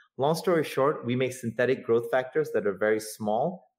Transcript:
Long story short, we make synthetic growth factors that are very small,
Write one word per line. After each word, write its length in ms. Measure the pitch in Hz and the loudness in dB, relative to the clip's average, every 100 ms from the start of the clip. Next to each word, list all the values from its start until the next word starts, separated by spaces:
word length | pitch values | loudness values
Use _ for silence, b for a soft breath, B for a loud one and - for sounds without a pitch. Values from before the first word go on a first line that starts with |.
| b - | b -2
Long 180 | 143 | 0
story 280 | 170 185 165 | 0 0 0
short, 420 | - 139 139 151 | 0 0 2 0
we 100 | 120 | -2
make 180 | 123 127 | -2 -2
synthetic 520 | - 117 - 123 131 | -4 -4 0 0 0
growth 240 | - 117 117 | 2 0 2
factors 380 | 131 127 156 147 | 0 0 -2 0
that 120 | 110 101 | 0 0
are 100 | 92 | 2
very 220 | 107 110 | 2 2
small, 680 | - - 107 110 165 180 _ | -2 -6 -2 0 0 -4 _